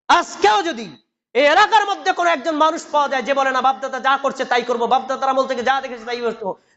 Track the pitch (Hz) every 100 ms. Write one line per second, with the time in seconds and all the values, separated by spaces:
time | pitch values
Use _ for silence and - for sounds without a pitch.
0 | - 320 330 - 381 427 339 240 202 139
1 | _ _ _ 233 285 330 415 427 403 359
2 | 302 370 349 320 285 302 311 320 - 294
3 | 277 269 240 277 269 262 254 262 262 262
4 | 262 269 277 262 254 247 240 233 233 254
5 | 254 262 269 262 254 247 233 269 262 240
6 | 220 240 233 220 196 - _